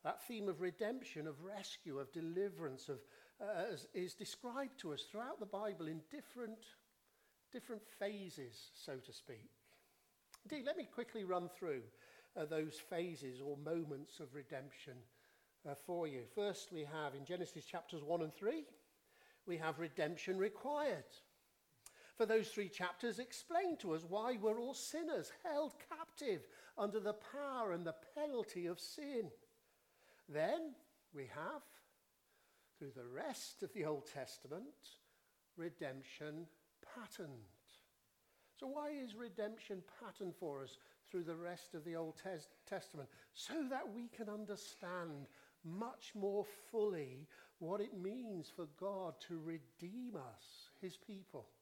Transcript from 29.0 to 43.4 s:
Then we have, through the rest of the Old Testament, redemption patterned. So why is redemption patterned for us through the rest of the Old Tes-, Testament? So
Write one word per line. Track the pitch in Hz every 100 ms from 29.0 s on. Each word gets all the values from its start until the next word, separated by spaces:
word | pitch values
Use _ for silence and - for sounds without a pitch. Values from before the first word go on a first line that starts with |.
| 285 254 196 - - _ _ _ _ _ - - -
Then | 151 165 330 320 254 - _ _
we | 151
have, | 127 147 175 302 - - - _ _ _ _ _ _ _ _ _
through | 143 131
the | 120
rest | 131 285 240 - -
of | 185
the | 202 156
Old | 147 143
Testament, | 143 127 - 131 160 269 - - - _ _ _ _ _ -
redemption | 170 - 147 135 131 - 151 151 170 - _ _ - 247
patterned. | 214 - 160 123 98 - - - - _ _ _ _ _ _ -
So | 269
why | 285 294
is | 285 254 208
redemption | 240 185 214 220 - 190 170 -
patterned | 226 - 185 156
for | 165 143
us | 135 - - - -
through | 185
the | 165 165
rest | 175 175 -
of | 165
the | 160 165
Old | 160 156
Tes-, | 190 175 - - -
Testament? | 196 - 156 135 - -
So | -